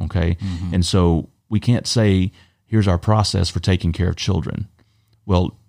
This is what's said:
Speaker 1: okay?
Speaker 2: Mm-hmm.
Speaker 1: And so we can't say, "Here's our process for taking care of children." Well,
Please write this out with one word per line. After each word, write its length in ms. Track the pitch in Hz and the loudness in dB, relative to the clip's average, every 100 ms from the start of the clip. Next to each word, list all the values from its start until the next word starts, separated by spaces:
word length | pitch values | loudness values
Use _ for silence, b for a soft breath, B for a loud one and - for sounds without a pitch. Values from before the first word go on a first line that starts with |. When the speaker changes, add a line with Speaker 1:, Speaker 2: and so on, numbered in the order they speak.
Speaker 1:
okay? 340 | 87 87 85 87 | -6 -2 0 -2
Speaker 2:
Mm-hmm. 320 | 95 87 90 92 | -4 -6 -4 -2
Speaker 1:
And 100 | 87 | 0
so 440 | 98 87 82 - _ - | 2 4 2 -2 _ -6
we 100 | 107 | -2
can't 260 | - 120 - | 0 0 0
say, 460 | 120 107 95 92 - b b b | 0 2 2 0 -4 b b b
"Here's 220 | 110 98 | 0 2
our 100 | 87 | 2
process 520 | - 107 101 98 90 | 2 0 2 0 -2
for 100 | - | -2
taking 320 | 92 92 85 | 0 0 0
care 160 | 82 90 | 0 -2
of 80 | 85 | -2
children." 540 | - 90 - - 104 _ _ _ _ _ - | -2 -2 -4 -8 -10 _ _ _ _ _ 0
Well, 320 | 90 90 - | 0 0 -4